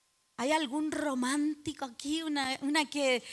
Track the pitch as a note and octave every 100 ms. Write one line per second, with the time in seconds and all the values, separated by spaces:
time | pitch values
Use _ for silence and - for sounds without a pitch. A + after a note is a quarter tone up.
0 | _ _ _ - B3+ D#4 C#4+ C#4+ D#4 D4
1 | D4 B3+ B3 D4 D4+ D4 - C#4+ C4+ A#3
2 | C#4+ D#4+ D#4+ D4 C4 C4+ C4+ D#4 D4 D4
3 | C4+ B3 -